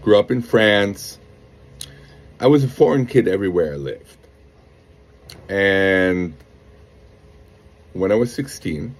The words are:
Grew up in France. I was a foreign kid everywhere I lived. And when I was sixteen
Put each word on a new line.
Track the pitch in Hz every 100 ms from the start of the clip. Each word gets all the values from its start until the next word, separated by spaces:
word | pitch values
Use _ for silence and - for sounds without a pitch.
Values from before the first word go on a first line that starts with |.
Grew | - 104
up | 104
in | 127
France. | 120 117 110 104 101 98 - - - - - - - - - - - - - -
I | 123
was | 147
a | 135
foreign | - 156 143 123
kid | 123 95
everywhere | 98 98 87 80
I | 71
lived. | 69 - - - - _ - _ _ _ _ - _ _ - - -
And | 98 98 95 98 95 92 90 90 76 - _ _ - - _ - _ - - - _ - _ -
when | 90 95
I |
was | 107 123
sixteen | - 139 - 101 78 101 135